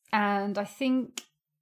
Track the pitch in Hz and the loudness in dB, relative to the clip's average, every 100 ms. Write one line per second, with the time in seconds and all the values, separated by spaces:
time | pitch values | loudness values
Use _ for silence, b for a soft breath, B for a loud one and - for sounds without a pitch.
0 | _ 214 208 202 202 202 202 - 269 262 | _ 2 2 2 0 -4 -6 -4 0 0
1 | 240 - - _ _ _ | 0 -8 -14 _ _ _